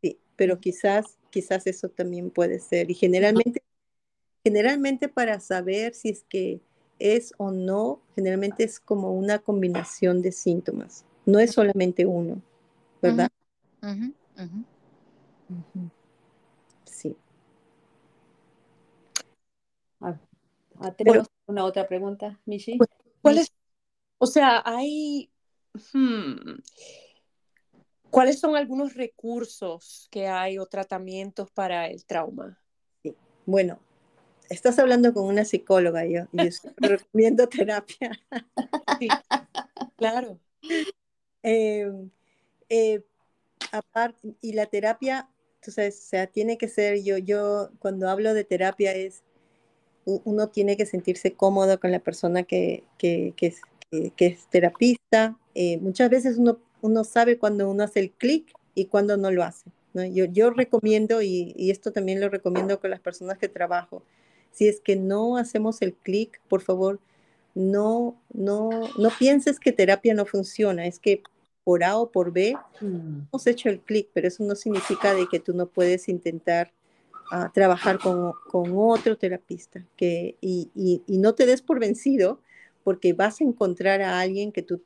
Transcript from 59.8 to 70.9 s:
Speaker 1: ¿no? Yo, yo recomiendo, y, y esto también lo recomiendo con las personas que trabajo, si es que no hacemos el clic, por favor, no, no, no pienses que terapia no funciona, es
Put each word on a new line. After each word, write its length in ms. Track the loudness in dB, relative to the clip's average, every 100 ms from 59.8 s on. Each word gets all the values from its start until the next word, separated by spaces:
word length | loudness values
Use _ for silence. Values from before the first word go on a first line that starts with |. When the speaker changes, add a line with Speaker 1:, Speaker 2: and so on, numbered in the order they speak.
| _
Speaker 1:
¿no? 100 | -8 -4
Yo, 200 | 0 0
yo 240 | 4 4
recomiendo, 720 | 4 0 2 2 2 2 0
y, 320 | 0 -2 -6 -4
y 140 | -2
esto 200 | -2 -4
también 260 | -4 -4 -2
lo 100 | -2
recomiendo 500 | -2 -4 -2 -2 -2
con 100 | -4
las 100 | -6
personas 380 | -10 -12 -10 -6
que 100 | -6
trabajo, 560 | -4 -2 -4 -6 -18 _ _ _ _ _
si 160 | 2 2
es 140 | 2
que 140 | -2 0
no 400 | 0 -2 0 -2
hacemos 440 | -2 -2 -2 -2
el 120 | -6
clic, 480 | -6 -4 -4 -4 -10 _
por 120 | -2
favor, 380 | 0 0 0 -2 _ _ _ _ _ -2
no, 600 | 0 2 0 0 -2 -6 _
no, 360 | -6 -2 -2 -2 -4 -6 2
no 100 | 2 4
pienses 420 | 4 4 2 2
que 120 | 0
terapia 420 | 4 4 4 4
no 120 | 2 0
funciona, 600 | -2 -4 -2 0 0
es 140 | -4